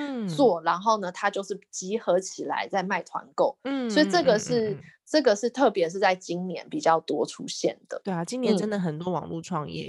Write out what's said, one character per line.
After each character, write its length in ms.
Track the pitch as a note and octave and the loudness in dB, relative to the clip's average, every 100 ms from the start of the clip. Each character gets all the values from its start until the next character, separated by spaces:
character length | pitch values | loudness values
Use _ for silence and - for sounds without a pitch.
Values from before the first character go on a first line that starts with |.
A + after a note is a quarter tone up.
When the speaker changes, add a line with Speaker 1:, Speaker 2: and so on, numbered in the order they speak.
| C#4+ B3+ G3+ | -4 -4 -2
Speaker 1:
做， 320 | D#3+ C4 E3+ | 4 4 4
Speaker 2:
嗯。 20 | |
Speaker 1:
然 160 | E3 E3+ | 2 2
后 200 | G#3+ G#3+ | 2 2
呢， 100 | F3+ | 0
他 180 | F3+ G3+ | -2 -2
就 140 | G3+ | -2
是 160 | G3+ F#3+ - | -4 -8 -12
集 280 | - F#3 A3 | -12 -6 -4
合 200 | G#3+ F3+ | 2 2
起 280 | F#3 - C#3+ | 0 -6 -4
来 200 | D3 G2+ | -4 -2
再 120 | G3 | -2
卖 200 | F#3 F#3 | -2 -4
团 260 | - - - - | -4 -10 -6 0
购。 220 | D3 - | 0 0
Speaker 2:
嗯， 260 | C4 C#4 A#3+ | -6 -4 0
Speaker 1:
所 120 | G#3+ | 2
以 80 | B3 | 4
这 140 | F4 | 4
个 160 | A3 G#3+ | 4 2
是， 300 | - A#3+ A3 | 2 -2 -2
Speaker 2:
嗯， 20 | |
嗯， 20 | |
嗯， 60 | - | -4
嗯。 40 | - - - | -12 -20 -2
Speaker 1:
这 140 | D4+ | 2
个 140 | B3+ G#3 | 4 4
是 140 | A#3+ | 0
特 180 | B3+ C4 | 2 2
别 180 | G3+ E3 | 2 0
是 120 | F#3+ | 2
在 160 | G3 F#3 | 2 0
今 320 | - F3 F#3 | -4 -6 -6
年 200 | D#3 - | -8 -8
比 120 | D3+ | 0
较 200 | D3+ E3 | 4 4
多 220 | - D3 A#2+ | 2 -2 -2
出 220 | - - | -6 -10
现 300 | - D#3+ - - | -4 -2 -4 -10
的。 140 | - | -10
Speaker 2:
对 80 | G3 | -6
啊， 140 | F3 E3+ | -4 -4
今 160 | B3+ | -2
年 160 | A#3 G#3 | 2 2
真 100 | G#3+ | 0
的 120 | G#3 | -2
很 180 | F3 D3+ | -2 -4
多 160 | F3+ | -4
网 140 | D#3+ E3+ | -4 -4
络 120 | E3 | -8
创 280 | D#3+ E3+ D3 | -6 -6 -6
业 140 | D#3+ | -8